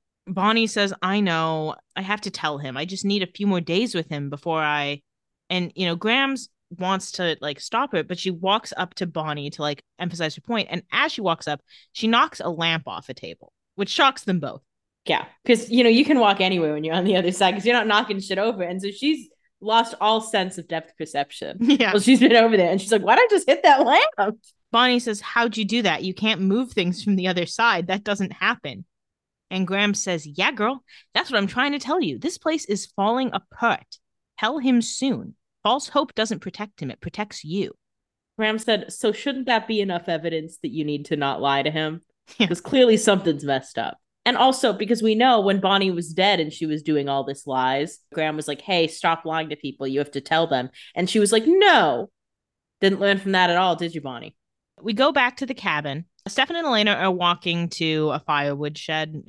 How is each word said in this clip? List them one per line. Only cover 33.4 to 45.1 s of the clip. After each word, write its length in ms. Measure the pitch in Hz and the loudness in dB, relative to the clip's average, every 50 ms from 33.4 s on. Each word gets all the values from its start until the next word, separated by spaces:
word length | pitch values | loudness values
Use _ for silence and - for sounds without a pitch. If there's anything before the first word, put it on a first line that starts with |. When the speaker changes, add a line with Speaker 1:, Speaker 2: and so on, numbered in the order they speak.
| - _ - - - 233 - - - - - - _ _ _ _ _ _ _ - | -8 _ -8 -2 0 0 0 -2 -6 -14 -20 -20 _ _ _ _ _ _ _ -4
Speaker 1:
Tell 180 | 214 220 285 311 | -4 -2 -2 0
him 220 | 240 262 254 240 | 0 2 2 2
soon. 540 | 226 - - - 254 277 220 120 - - - _ _ _ _ _ - | 2 0 -4 -4 -2 -2 -2 -4 -6 -12 -16 _ _ _ _ _ -2
False 240 | 208 247 285 - - | 0 0 -2 -2 -2
hope 240 | - 285 311 - - | -2 -2 -2 0 -2
doesn't 260 | - 220 208 208 - | -4 -2 -2 -4 -6
protect 420 | - 190 - - 208 202 _ - | -8 -12 -12 -12 -12 -12 _ -10
him. 100 | 160 131 | -10 -10
It 80 | - - | -10 -10
protects 440 | - 165 - - 214 208 - - - | -12 -12 -8 -8 -8 -10 -10 -14 -10
you." 280 | 147 170 202 190 - - _ _ _ _ _ _ _ _ _ _ _ _ - | -6 -4 -4 -4 -4 -8 _ _ _ _ _ _ _ _ _ _ _ _ -2
Speaker 2:
Graham 220 | 220 214 214 220 | -2 0 0 -2
said, 320 | 220 - 220 202 - - | 0 0 0 0 -2 -6
"So 200 | - - - 220 208 | -8 -4 -2 -2 -2
shouldn't 320 | - - 285 277 269 254 | -2 -2 -6 -4 -4 -2
that 200 | 254 240 220 220 - | 0 0 0 0 -2
be 120 | 226 208 | -2 -2
enough 300 | 202 190 180 175 175 - | -2 -2 -2 -4 -4 -4
evidence 480 | 170 160 156 170 165 160 156 165 - - - | -4 -4 -4 -4 -4 -6 -6 -8 -12 -10 -10
that 80 | 147 107 | -8 -6
you 100 | 156 151 | -4 -4
need 220 | 147 147 143 143 | -4 -4 -6 -4
to 100 | - 160 | -4 -4
not 260 | 147 147 139 139 82 | -2 -2 -2 -2 -2
lie 220 | 123 139 139 139 139 | 0 0 0 0 0
to 80 | 151 | -2
him? 300 | 156 160 156 156 160 170 - _ _ _ _ - - - | -2 -2 -4 -4 -6 -8 -14 _ _ _ _ -10 -4 -2
Speaker 1:
Yeah. 100 | 226 170 | 0 0
Speaker 2:
'Cause 120 | 175 170 | -2 -4
clearly 360 | - - 285 269 254 240 220 214 | -4 0 4 6 6 6 6 4
something's 480 | - 220 196 185 - 170 151 139 143 | 4 4 2 2 2 0 -2 -2 -2
messed 320 | 143 139 131 - - - 117 | -2 -2 -2 -4 -6 -8 -6
up." 200 | 110 - - _ _ _ _ _ - | -6 -6 -8 _ _ _ _ _ -2
And 120 | 240 254 - | 0 2 4
also 340 | 247 262 262 262 - 233 | 4 4 4 2 2 0
because 320 | 196 190 220 196 240 220 214 | 0 0 -2 -2 -2 0 2
we 120 | 220 | 2